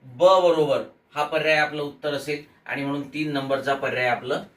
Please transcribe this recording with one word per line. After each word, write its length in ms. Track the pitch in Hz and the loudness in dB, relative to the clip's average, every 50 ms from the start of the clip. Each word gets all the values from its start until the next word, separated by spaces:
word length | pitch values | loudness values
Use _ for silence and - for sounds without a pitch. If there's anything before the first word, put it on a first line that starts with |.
ब 220 | _ - 123 123 170 | _ -20 -2 4 6
बरोबर 600 | 185 190 185 180 170 165 160 151 143 104 - - - - _ _ _ _ | 8 8 8 6 4 4 4 2 2 2 -2 -2 -6 -16 _ _ _ _
हा 80 | 147 147 | -4 -4
पर्याय 340 | 147 165 156 147 156 156 | -2 -2 -2 2 2 2
आपलं 240 | 151 151 147 147 151 | 2 2 0 -2 -6
उत्तर 320 | 147 143 143 - - 151 143 | -8 -8 -8 -6 -6 -4 -4
असेल 420 | 135 - 151 147 147 - _ _ _ _ | -4 -4 -6 -8 -8 -8 _ _ _ _
आणि 180 | - 123 139 139 | -10 -8 -6 -4
म्हणून 240 | 139 143 143 139 | -4 -4 -4 -6
तीन 260 | - - 151 151 151 143 | -8 -6 -6 -4 -4 -4
नंबरचा 400 | 139 135 135 135 131 131 135 139 | -4 -2 -2 -4 -2 0 -2 -2
पर्याय 360 | 135 135 127 120 123 127 123 | -2 -2 -4 -2 -2 0 0
आपलं 340 | 117 113 123 127 147 190 202 - _ | 0 -2 -2 -6 -6 -6 -6 -12 _